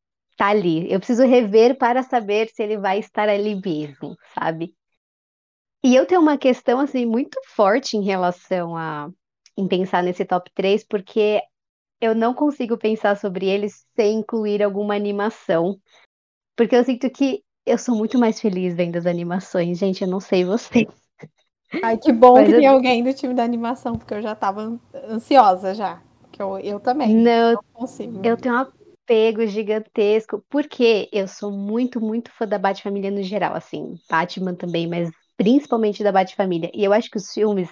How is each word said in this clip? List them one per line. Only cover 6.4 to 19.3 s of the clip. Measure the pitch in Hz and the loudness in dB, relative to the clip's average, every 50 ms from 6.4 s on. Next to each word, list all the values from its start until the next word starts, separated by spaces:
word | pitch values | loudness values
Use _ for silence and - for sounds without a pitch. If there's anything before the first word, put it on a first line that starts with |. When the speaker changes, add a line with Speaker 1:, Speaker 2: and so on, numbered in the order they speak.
| - 262 240 - - 269 240 262 | 2 0 0 2 0 -2 0 0
Speaker 1:
assim, | 285 269 - 254 240 | -2 -2 -2 -2 -2
muito | 233 220 247 302 302 - 539 539 - _ | 0 -2 -2 -4 -4 -8 -14 -14 -8 _
forte | - 208 190 214 277 277 - - | 2 2 2 2 0 -2 -4 -4
em | 214 190 | -4 -2
relação | 202 196 185 180 180 180 - _ _ 185 180 175 170 165 | -2 -2 0 -2 -2 -4 -6 _ _ -6 -4 -4 -6 -8
a | 165 160 156 151 147 147 143 185 _ _ _ _ _ _ _ _ 202 | -8 -8 -8 -8 -10 -10 -12 -16 _ _ _ _ _ _ _ _ -6
em | 190 | -4
pensar | 180 190 180 190 190 - 180 180 | -2 -2 -2 -2 -2 -2 -2 0
nesse | 180 180 - 185 | -2 -2 -4 -4
top | - 185 180 - - _ | -4 -4 -4 -4 -6 _
três, | - 185 196 202 214 - | -4 0 0 0 0 -2
porque | _ 214 202 196 - - 226 208 214 214 202 - - _ _ _ _ _ _ _ _ _ _ | _ -8 -8 -8 -4 -2 0 0 0 0 -2 -4 -6 _ _ _ _ _ _ _ _ _ _
eu | 233 226 220 | -2 0 0
não | 226 226 240 254 | 2 0 0 0
consigo | 285 294 294 277 - 247 214 233 | 0 -2 -2 -2 -4 -4 -6 -4
pensar | 226 - 220 220 220 - 202 202 | -4 -2 -4 -2 0 0 0 0
sobre | 202 - 202 180 185 190 | -2 -4 -6 -6 -4 -2
eles | 190 196 208 208 202 - _ _ _ _ | -2 -2 -2 -4 -6 -8 _ _ _ _
sem | - 214 208 220 220 | 0 0 0 0 -2
incluir | 208 - 233 226 214 208 202 202 208 | -4 -4 -4 -4 -2 -2 0 0 -2
alguma | 202 190 202 208 208 208 | -2 -2 -4 -4 -4 -4
animação. | 208 208 208 202 202 202 240 - - - - 170 165 170 190 202 - _ _ _ _ _ _ _ _ _ _ _ _ _ _ _ | -2 -4 -4 -4 -2 -4 -4 -4 -6 -4 -2 0 0 0 -2 -4 -8 _ _ _ _ _ _ _ _ _ _ _ _ _ _ _
Porque | - 233 226 254 | -2 0 4 4
eu | 240 247 | 2 4
sinto | 269 247 233 277 254 | 2 0 -2 -4 -6
que | - - 277 262 - - - _ _ _ _ | -2 -2 -2 -2 -2 -4 -10 _ _ _ _
eu | - 240 | -2 -2
sou | - - 254 233 | 0 0 -2 -2
muito | 208 220 220 - | 0 0 0 2
mais | 247 240 220 - - | 2 2 2 0 0
feliz | - 214 180 180 185 180 170 | -2 -2 -2 -2 -2 -2 -2
vendo | 175 175 170 170 | -2 -2 -2 -2
as | 175 170 | -2 -2
animações, | 180 175 175 175 175 | -2 -2 -2 -4 -4